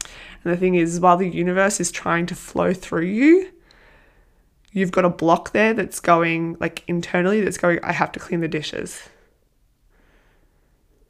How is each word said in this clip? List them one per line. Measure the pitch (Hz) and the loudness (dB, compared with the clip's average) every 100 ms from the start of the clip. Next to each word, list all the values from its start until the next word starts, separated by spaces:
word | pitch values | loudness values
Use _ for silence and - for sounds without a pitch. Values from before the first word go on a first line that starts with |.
| - - - - | -16 -18 -20 -8
And | 175 | -4
the | 175 | 0
thing | 185 180 | 2 2
is, | 165 175 | 2 2
while | 180 175 | 4 4
the | 190 | 2
universe | 165 175 180 196 202 | -2 -2 2 0 0
is | 175 | -4
trying | - 175 170 175 | -6 -2 -2 -2
to | 175 | -8
flow | - - 175 | -8 -2 0
through | 180 - 170 175 | -2 -4 -4 -2
you, | 214 285 359 370 - _ _ - - _ _ _ _ _ _ _ | 2 6 6 4 -8 _ _ -20 -20 _ _ _ _ _ _ _
you've | 190 185 | -4 -2
got | 185 180 | 2 0
a | |
block | 170 160 165 - | 2 2 2 2
there | 208 220 | 0 2
that's | 226 185 - | 0 -4 -4
going, | - 170 170 165 165 165 | 2 4 4 0 -4 -4
like, | 170 165 - | -6 -6 -6
internally | 175 - 180 180 214 | -4 -2 0 2 2
that's | 180 - | 0 0
going, | 175 170 | 0 0
"I | - | -2
have | 170 165 | -2 -4
to | - | -6
clean | - 170 | -6 -4
the | 165 | -4
dishes." | 156 151 - - - - _ _ _ _ _ _ _ _ _ _ _ _ _ _ _ _ _ _ _ _ | -6 -8 -8 -10 -12 -20 _ _ _ _ _ _ _ _ _ _ _ _ _ _ _ _ _ _ _ _